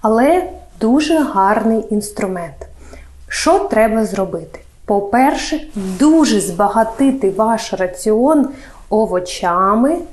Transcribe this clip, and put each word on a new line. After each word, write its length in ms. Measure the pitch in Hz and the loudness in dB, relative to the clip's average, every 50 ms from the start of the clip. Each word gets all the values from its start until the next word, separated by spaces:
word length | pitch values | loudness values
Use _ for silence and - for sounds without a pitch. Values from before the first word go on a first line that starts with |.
але 400 | - 220 220 226 247 285 339 370 349 - - - - - - - | 2 2 2 4 4 4 4 2 0 -4 -10 -14 -18 -20 -8 -4
дуже 380 | 220 220 247 294 302 302 320 320 | 0 2 2 2 2 2 2 2
гарний 640 | 285 - - 196 190 196 214 220 208 220 220 220 214 - | 0 0 2 2 2 4 2 2 2 0 0 0 -2 -2
інструмент. 760 | 220 208 208 - - - 214 190 185 175 170 160 143 - - - - - - - - - - - - - - - | -4 -4 -4 -4 -6 -6 -6 -6 -6 -8 -10 -12 -14 -16 -18 -18 -18 -20 -20 -20 -20 -20 -20 -20 -20 -20 -16 -10
Що 300 | - - - 302 339 381 | -8 -2 2 2 2 2
треба 460 | 392 - - 220 220 220 220 226 220 | 2 0 2 2 2 2 2 0 -2
зробити? 560 | 196 185 196 190 180 165 170 165 - - - - - _ - - | -2 -2 -4 -4 -4 -4 -10 -10 -12 -18 -20 -20 -20 _ -20 -4
По-перше, 840 | - 208 202 202 - - 240 262 285 294 277 - - 320 294 - - - 214 190 190 185 180 | -2 -2 -2 0 0 2 4 4 4 2 -2 -4 -6 -6 -6 -6 -8 -10 -8 -8 -8 -4 2
дуже 420 | 277 302 320 330 294 220 220 202 | 4 4 6 6 4 4 2 0
збагатити 880 | 175 180 175 175 208 202 208 226 226 226 - - 277 269 262 269 208 190 | -2 -4 -2 0 0 0 2 0 0 0 0 0 0 0 2 2 -2 -2
ваш 440 | 190 - 220 226 226 220 - - - | 0 0 0 0 0 -2 -4 -6 -4
раціон 720 | 185 185 180 180 - - 220 214 220 247 285 320 302 262 - - - - - - - - - | -4 -4 -4 -4 -4 -2 0 0 2 2 4 4 2 2 0 -4 -14 -18 -20 -20 -20 -8 -2
овочами 1040 | 226 214 220 180 180 180 180 180 - - - 175 170 180 185 196 208 226 247 285 330 349 349 - | 0 0 0 2 0 -4 -4 -4 -8 -4 -2 0 0 2 2 2 2 2 2 2 0 -2 -6 -12